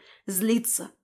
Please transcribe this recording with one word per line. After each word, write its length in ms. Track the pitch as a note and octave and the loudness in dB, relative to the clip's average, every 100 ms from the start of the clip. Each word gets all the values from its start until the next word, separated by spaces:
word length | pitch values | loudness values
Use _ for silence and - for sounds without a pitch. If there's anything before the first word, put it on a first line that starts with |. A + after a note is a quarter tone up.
| - - - | -20 -14 -6
Злится! 640 | F#3 A3 A#3 A#3 - - - | -2 2 2 0 -4 -6 -16